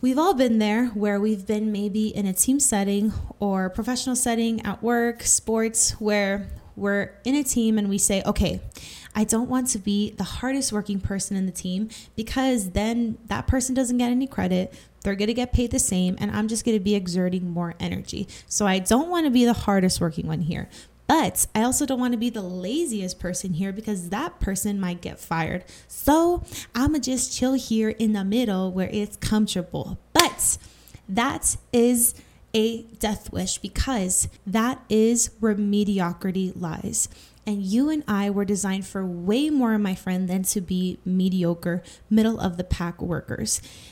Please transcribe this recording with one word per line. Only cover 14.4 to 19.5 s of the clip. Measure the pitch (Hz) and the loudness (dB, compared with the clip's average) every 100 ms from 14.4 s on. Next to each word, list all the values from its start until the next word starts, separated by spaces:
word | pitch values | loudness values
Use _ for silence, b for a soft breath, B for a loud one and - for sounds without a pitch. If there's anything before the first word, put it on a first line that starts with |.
| 185 180 185 B B - | 0 0 -2 B B -8
They're | 202 | -4
gonna | 196 208 | -2 0
get | 240 247 | 0 2
paid | - 240 | 2 2
the | 254 | 0
same | - 185 180 185 | 0 2 0 0
and | 208 | -2
I'm | 202 220 | -2 -2
just | 220 | -2
gonna | - 220 | 0 0
be | 190 | 2
exerting | 202 180 175 180 185 180 | 0 0 0 0 0 -2
more | 170 170 165 | -4 -4 -4
energy. | 170 185 190 - 196 B B | -6 -6 -8 -8 -10 B B
So | - 202 | 0 2
I | 190 | 2
don't | 185 233 339 | 4 2 2
wanna | 349 311 | 2 4
be | 247 | 6
the | 240 | 6